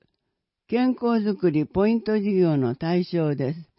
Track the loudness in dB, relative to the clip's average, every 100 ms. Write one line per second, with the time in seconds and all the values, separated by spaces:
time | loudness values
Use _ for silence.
0 | _ _ _ _ _ _ _ 0 0 0
1 | 0 0 0 0 0 0 -2 0 2 2
2 | 0 -2 0 2 2 2 0 -2 -2 -2
3 | -2 -2 -2 -2 -4 -6 -12